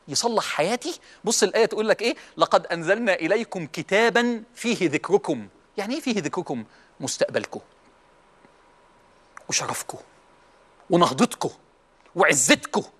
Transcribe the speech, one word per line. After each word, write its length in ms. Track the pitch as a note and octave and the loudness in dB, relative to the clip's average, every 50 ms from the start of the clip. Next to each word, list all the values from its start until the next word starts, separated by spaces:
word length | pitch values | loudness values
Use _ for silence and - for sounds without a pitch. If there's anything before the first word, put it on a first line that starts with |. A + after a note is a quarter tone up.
| _ | _
يصلح 360 | - C#3 - A3+ A#3+ A3+ F#3+ - | -6 -4 -2 0 0 0 0 -2
حياتي؟ 560 | - - - D3+ F#3+ A#3+ A#3+ - F4 E4 - _ - - - - | -2 -2 0 0 0 0 -4 -4 -8 -10 -10 _ -20 -20 -8 -4
بص 200 | G#3+ A#3 - A3+ | -2 2 2 2
الآية 220 | F#3 - A3 A3+ | 2 4 2 2
تقول 240 | - G#3 G#3+ A3 G#3+ | 2 2 -2 0 0
لك 120 | F3+ - | 0 2
إيه؟ 140 | G#3 A#3+ D#4+ - - - - | 0 -2 -2 -4 -10 -12 0
"لقد 300 | D#3+ E3 - G#3+ F#3 D#3+ | 0 2 4 4 2 2
أنزلنا 460 | - E3+ E3+ D#3+ E3+ G3+ A3+ A#3+ G3+ F3+ | 0 -6 -4 0 0 0 2 2 0 0
إليكم 540 | - D#3+ D#3+ G3+ A#3 A3+ - - F#3 D#3 | 0 2 0 0 0 0 -4 -6 -8 -8
كتاباً 760 | - - E3+ D3 - F#3+ G#3+ A#3 A#3 F#3 A#3 A#3+ A#3+ A#3+ G#3+ A3 _ _ | -8 -8 -10 -4 0 2 4 4 4 4 2 2 2 -2 -4 -8 _ _
فيه 340 | - - A#3+ A3 - F#3 D3 | -6 -2 -2 0 2 0 0
ذكركم". 560 | C#3 C#3+ - - F#3+ G3+ - F3+ D3 A#2 G#2 - _ _ _ _ - | 0 0 0 2 0 0 2 0 -4 -4 -6 -14 _ _ _ _ -8
يعني 180 | G#3+ G3 G#3+ C4+ | -8 -6 -4 -6
إيه 60 | D#4 | -4
فيه 200 | - C4 A3+ G3+ | -2 -2 -2 -2
ذكركم؟ 420 | C#3+ D3 - F#3 D#3+ - C#3+ A#2 G#2+ - _ - _ _ _ - | -2 -4 -6 -6 -6 -6 -8 -8 -8 -12 _ -20 _ _ _ -10
مستقبلكم 600 | - - - - - - A#2+ A2+ G2+ - - G#2 - _ _ _ _ _ _ _ _ _ _ _ _ _ _ _ _ - _ _ _ _ _ _ _ _ _ _ _ _ _ _ _ _ - - - - | -8 -8 -2 -2 -2 0 0 -4 -4 -4 -12 -14 -14 _ _ _ _ _ _ _ _ _ _ _ _ _ _ _ _ -20 _ _ _ _ _ _ _ _ _ _ _ _ _ _ _ _ -20 -20 -8 -4
وشرفكم 480 | D3 - C#3 - B2+ - - - - - - _ _ _ _ _ _ _ _ _ _ _ _ _ _ _ - - | -4 -4 -4 -4 -6 -8 -8 -10 -12 -14 -16 _ _ _ _ _ _ _ _ _ _ _ _ _ _ _ -4 0
ونهضتكم 600 | F3+ F3 E3+ C#3 C3 C#3+ B3 - - - - - - _ _ _ _ _ _ _ _ _ _ - - | 4 4 4 2 4 2 2 0 0 -6 -8 -8 -8 _ _ _ _ _ _ _ _ _ _ -10 0
وعزتكم 680 | E3+ - D3+ D#3 B2+ - - - - - - - G#3 - - _ | 2 2 4 4 2 4 4 4 2 2 -4 -4 -4 -4 -6 _